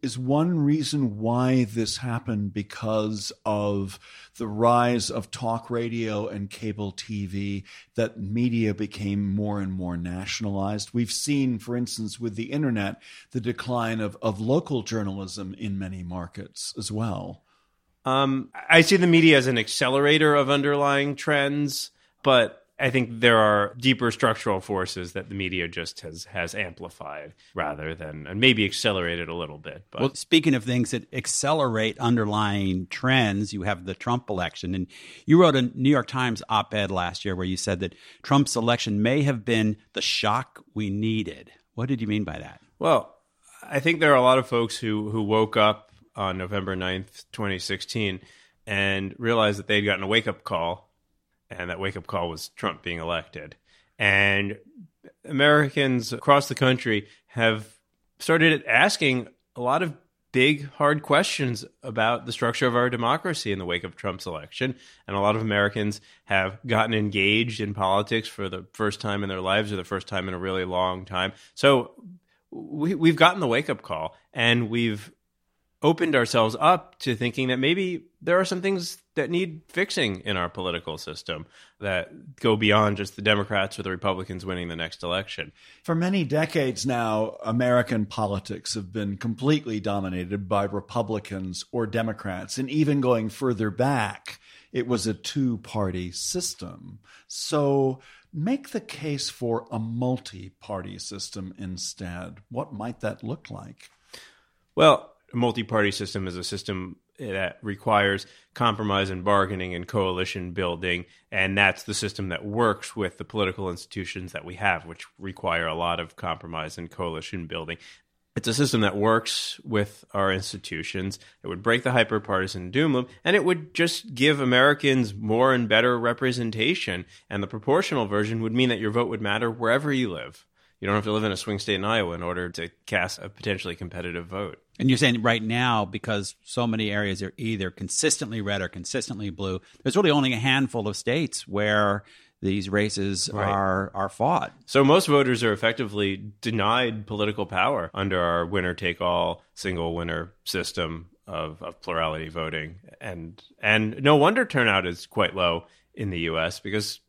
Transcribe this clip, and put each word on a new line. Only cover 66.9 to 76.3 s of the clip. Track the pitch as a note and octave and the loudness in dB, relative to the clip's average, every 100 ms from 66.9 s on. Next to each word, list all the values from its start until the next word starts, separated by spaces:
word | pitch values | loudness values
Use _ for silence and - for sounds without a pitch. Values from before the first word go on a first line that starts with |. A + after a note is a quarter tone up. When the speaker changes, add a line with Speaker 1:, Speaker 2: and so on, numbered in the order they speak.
Speaker 2:
engaged | A2 G#2+ G2+ G2 G#2+ A#2+ G#2+ | 2 0 2 4 4 2 -2
in | G#2 | -4
politics | G2+ F#2+ G2 G#2 A2+ G#2+ | 0 2 2 2 -2 -4
for | - G2 | -8 -8
the | F#2 F#2+ | -8 -12
first | - G#2+ G2+ | -4 -2 -2
time | G#2+ G2+ | -4 -4
in | G2+ | -4
their | F#2+ | -4
lives | F#2 G2 G#2+ | 2 2 2
or | G2+ | -4
the | |
first | F2+ G2 - | -4 -6 -4
time | G2 F#2+ | -6 -4
in | |
a | F2+ | -4
really | F#2+ F#2+ | -4 -2
long | F#2 F2+ F#2 F#2 F#2 | -2 0 0 -2 -6
time. | F#2 F#2+ - - | -2 -2 -4 -20
So | - C#3 C3+ A#2+ - G3 F3+ _ _ _ | 2 6 6 2 -12 -20 -20 _ _ _
we, | - - D3+ D#3 | -16 -12 -4 -4
we've | F#3 E3 D#3+ | 4 4 8
gotten | E3 F#3+ | 6 6
the | D3+ | 0
wake-up | A#2 D3 A#2+ | 0 0 -6
call, | - D#2+ D#2+ - _ | -6 -6 -6 -10 _
and | - A#2 A#2 A2+ | 0 4 4 2
we've | A#2 A#2 G#2 G#2 _ _ _ _ _ _ _ | 0 0 -2 -10 _ _ _ _ _ _ _
opened | D3 D#3+ E3+ | 2 2 2
ourselves | C#3 A#2 | 2 4